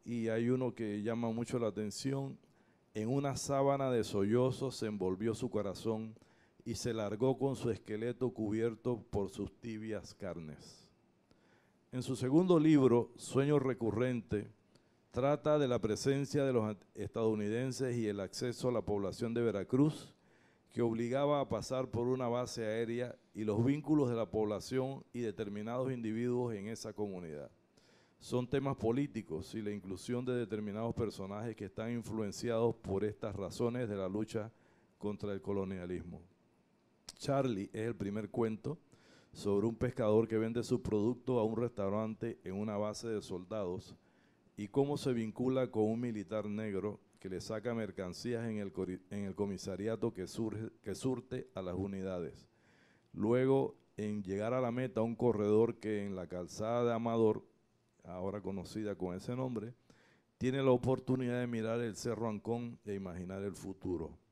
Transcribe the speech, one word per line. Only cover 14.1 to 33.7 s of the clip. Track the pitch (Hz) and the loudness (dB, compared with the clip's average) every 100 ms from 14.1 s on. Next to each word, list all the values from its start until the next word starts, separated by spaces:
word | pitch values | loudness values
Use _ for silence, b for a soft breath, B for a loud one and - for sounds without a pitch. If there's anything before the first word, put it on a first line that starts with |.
| 123 107 107 107 - _ b b b _ | 0 -2 -2 -4 -14 _ b b b _
trata | - 131 147 156 151 | 0 2 2 4 4
de | 139 | 4
la | 123 | 2
presencia | 104 104 139 139 139 147 139 | 2 0 2 2 2 2 4
de | |
los | 123 107 107 - | 4 2 -4 -10
estadounidenses | - 101 - 113 107 104 113 131 120 131 120 | -10 -6 0 2 2 0 0 -2 -2 -2 0
y | 110 | 0
el | 101 | 0
acceso | 95 - 127 117 127 | -4 -4 -4 0 0
a | |
la | 120 101 | 0 0
población | 104 98 - 117 | 0 -2 -2 -2
de | 117 | 2
Veracruz, | 117 101 92 127 147 147 - - b b b b b | 2 0 0 4 4 2 -12 -20 b b b b b
que | - | 0
obligaba | 120 113 117 127 143 147 | 0 2 0 2 2 2
a | 135 | 0
pasar | 113 - 131 127 | -2 -2 -2 -2
por | 117 120 | 0 0
una | 131 123 | 2 0
base | 120 123 - 110 | 0 -2 -4 -2
aérea, | 110 113 117 123 - _ | 0 0 -2 -4 -8 _
y | - | -4
los | 107 104 120 | 0 4 4
vínculos | 143 147 151 131 | 4 4 4 4
de | 117 | 2
la | 107 | 0
población | 110 107 101 - 131 131 135 - | 0 0 0 -2 -2 -2 -4 -10
y | 120 | -4
determinados | 117 101 104 101 107 123 131 | -4 -4 -6 -4 -4 -2 -2
individuos | 127 110 110 123 123 123 | -2 -2 0 2 2 0
en | 107 101 | -2 -6
esa | 113 110 | -8 -8
comunidad. | 104 104 92 85 73 67 _ _ b b b b b | -4 -4 -4 -8 -10 -12 _ _ b b b b b
Son | - 123 123 | -4 -2 0
temas | 139 139 135 | 0 0 0
políticos | 113 120 143 113 98 78 80 113 | 2 2 0 -4 -6 -8 -6 -6
y | |
la | 104 | -6
inclusión | 104 92 92 - 123 127 | -6 -8 -10 -4 -4 -2
de | |
determinados | 123 113 110 107 101 117 - | -2 -2 -4 -4 -4 -4 -2
personajes | 113 - 95 101 117 110 | -4 -4 -8 -6 -6 -6
que | 101 | -8
están | - 113 | -6 -4
influenciados | 120 110 110 107 92 117 113 117 113 | -4 -4 -4 -4 -4 0 2 2 2
por | - 98 | -2 0
estas | 104 101 113 98 | 0 -2 -6 -4
razones | 92 - 120 | -6 0 0